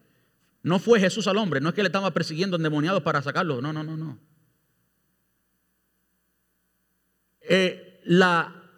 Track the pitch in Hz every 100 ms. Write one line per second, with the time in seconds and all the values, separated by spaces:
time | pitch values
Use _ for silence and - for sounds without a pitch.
0 | _ _ _ _ _ _ 139 185 220 233
1 | 185 226 202 196 208 135 151 175 190 196
2 | 190 170 165 156 196 175 160 151 156 196
3 | 170 151 139 143 175 123 143 156 156 160
4 | 156 120 _ _ _ _ _ _ _ _
5 | _ _ _ _ _ _ _ _ _ _
6 | _ _ _ _ _ _ _ _ _ _
7 | _ _ _ _ - 185 185 - - -
8 | - 175 185 170 156 - -